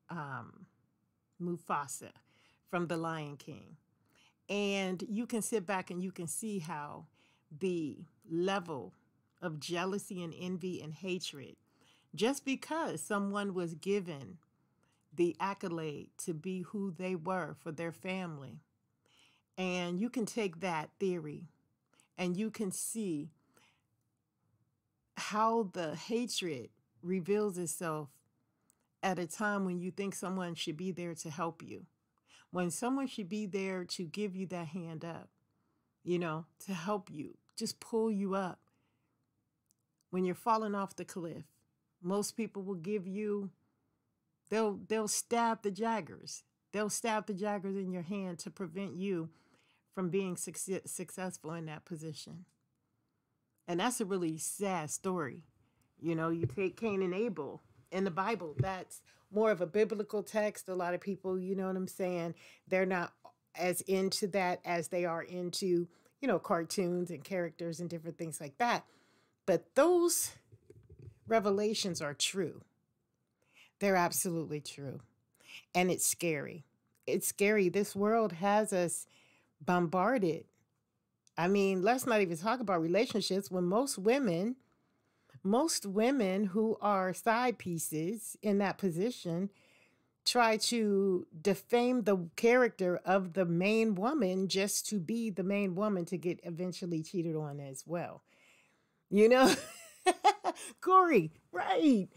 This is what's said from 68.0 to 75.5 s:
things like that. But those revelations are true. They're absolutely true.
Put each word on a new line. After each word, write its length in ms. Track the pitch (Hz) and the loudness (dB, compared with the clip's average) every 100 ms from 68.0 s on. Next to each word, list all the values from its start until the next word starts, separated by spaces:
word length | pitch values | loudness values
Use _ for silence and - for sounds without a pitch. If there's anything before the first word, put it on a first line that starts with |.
| 160 165 | -8 -8
things 220 | 165 151 | -8 -8
like 180 | 151 - | -10 0
that. 260 | 240 214 - _ _ _ _ _ - | 2 2 -2 _ _ _ _ _ 2
But 280 | 170 - | 2 4
those 580 | - 311 359 339 - - - _ - - - - - - - - | 4 6 6 4 2 -2 -6 _ -20 -20 -20 -20 -20 -20 -16 0
revelations 760 | 226 208 196 208 220 202 165 | 2 4 2 2 0 -2 -2
are 140 | 151 | -4
true. 480 | 139 - 190 165 - - _ _ _ _ _ _ _ _ _ - _ | -2 -2 0 -4 -6 -16 _ _ _ _ _ _ _ _ _ -20 _
They're 160 | 202 190 | 2 4
absolutely 640 | 175 - 196 165 143 151 | 4 2 -2 -2 -4 -6
true. 400 | 143 - 139 123 - _ _ _ - | -8 -10 -10 -10 -14 _ _ _ -20